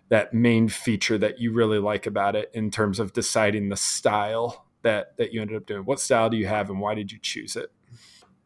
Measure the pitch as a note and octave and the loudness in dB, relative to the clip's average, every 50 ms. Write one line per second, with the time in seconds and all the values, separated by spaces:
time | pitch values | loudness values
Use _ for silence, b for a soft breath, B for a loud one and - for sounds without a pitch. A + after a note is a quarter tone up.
0 | b - A2+ G#2+ - - - A2+ A#2+ A#2+ A#2 A2+ A2+ A2 - - - B2 A2 G2 | b 4 4 4 4 2 2 4 4 6 6 6 4 2 0 -2 -2 0 0 0
1 | - - A2+ G#2 G#2 G#2+ - - A#2 A#2 A2 A#2 A2+ A2 G#2+ G#2 G2+ G#2 G#2+ G2+ | 0 0 2 2 2 0 0 -2 -2 0 2 2 2 4 2 2 2 0 -2 -2
2 | - A2 G2+ G#2 G2 G2+ G2+ G#2+ G#2+ - - A2+ G#2+ G#2 - A2 A2 G#2 F#2+ G#2+ | -2 -2 0 0 0 2 0 0 -4 -4 -6 -6 -4 -4 0 0 0 2 2 0
3 | A2 F#2+ - A#2 G2+ - - A2+ G#2+ G#2 G#2 G#2+ G2+ G2 G2 - - - - - | -4 -4 -4 -4 -4 0 2 2 2 2 2 0 -2 -4 -4 -2 -4 -4 -2 0
4 | - A2+ G#2+ G#2 G#2 G#2+ A2 A2+ A#2 A#2 - - _ _ _ _ - A#2 G#2+ G2+ | 0 0 2 2 0 -2 -2 -2 -4 -4 -6 -12 _ _ _ _ 0 0 0 0
5 | F#2 - _ - A#2 G#2 A2+ A2+ G#2+ G#2 A2 G#2+ F#2 - G#2 G2+ F#2+ A2 C#3 C3+ | -4 -6 _ -4 -4 -4 -2 -6 -6 -6 -6 -8 -8 -8 -8 -6 -4 -4 -4 -2
6 | - - B2+ A#2 A2+ A2+ A2+ A2 G2+ F#2+ G#2+ G#2 G2+ G2 G2 F#2+ G2+ G#2 A2 A2 | 0 2 4 4 4 2 2 0 0 0 -2 -2 -2 -4 -4 -4 -4 -4 -4 -4
7 | G#2 G2 A2 G#2 - - - G#2+ G#2+ G2+ - A#2 - - _ _ b b A#2+ b | -6 -8 -10 -10 -8 -8 -8 -8 -10 -8 -8 -8 -10 -10 _ _ b b -20 b
8 | b b b b b b b _ _ | b b b b b b b _ _